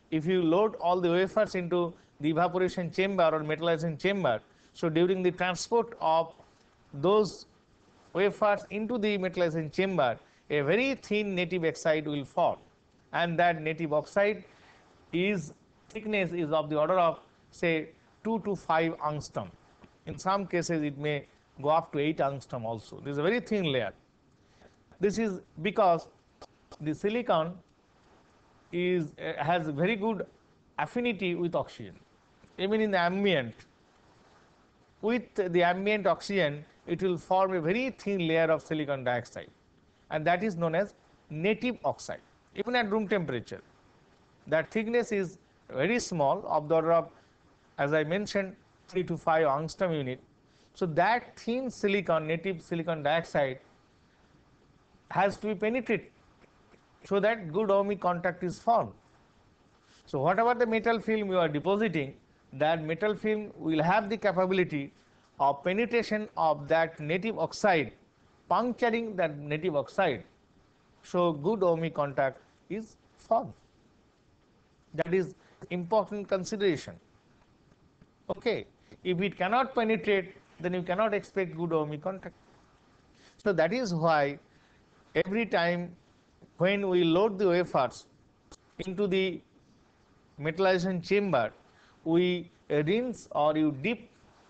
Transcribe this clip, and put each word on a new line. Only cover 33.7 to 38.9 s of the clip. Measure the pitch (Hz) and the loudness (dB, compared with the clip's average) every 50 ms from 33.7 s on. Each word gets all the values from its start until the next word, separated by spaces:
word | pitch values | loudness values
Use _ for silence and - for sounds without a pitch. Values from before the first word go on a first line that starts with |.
| _ _ _ _ _ _ _ _ _ _ _ _ _ _ _ _ _ _ _ _ _ _ _ _ _ - | _ _ _ _ _ _ _ _ _ _ _ _ _ _ _ _ _ _ _ _ _ _ _ _ _ -4
with | 196 214 240 233 - - - | -2 0 0 0 -2 -4 -4
the | 214 185 185 170 180 | -2 -2 2 4 4
ambient | 170 175 175 190 196 208 214 208 190 | 4 4 4 2 2 0 0 2 2
oxygen, | 190 160 - - - 202 190 165 143 143 147 151 - - _ - | 0 0 0 -2 -2 0 2 2 0 0 -4 -12 -18 -20 _ -8
it | - 170 - | -6 -4 -2
will | 185 185 175 156 | 0 -2 -2 -2
form | - - 190 190 196 190 185 | -2 0 2 2 2 2 0
a | 175 | 0
very | 151 165 202 240 262 262 | 0 0 0 0 -2 -4
thin | - - - 202 202 185 170 | -6 -6 -6 -4 -2 0 0
layer | 160 160 160 165 160 | 2 4 4 4 4
of | 160 147 | 2 2
silicon | - - 160 156 147 139 | 0 -4 -4 -4 -2 -4